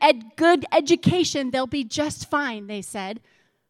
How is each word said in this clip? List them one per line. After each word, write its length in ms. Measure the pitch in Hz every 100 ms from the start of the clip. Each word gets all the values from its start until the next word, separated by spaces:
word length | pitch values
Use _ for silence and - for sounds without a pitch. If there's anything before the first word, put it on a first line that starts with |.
ed-, 360 | 302 247 226 -
good 280 | 330 339 -
education, 800 | 320 285 339 - 359 320 285 262
they'll 160 | 262 262
be 160 | 294
just 460 | 220 - 302 - -
fine," 380 | 294 277 214 202
they 140 | 208
said. 380 | - 208 190 220 _ _ _ _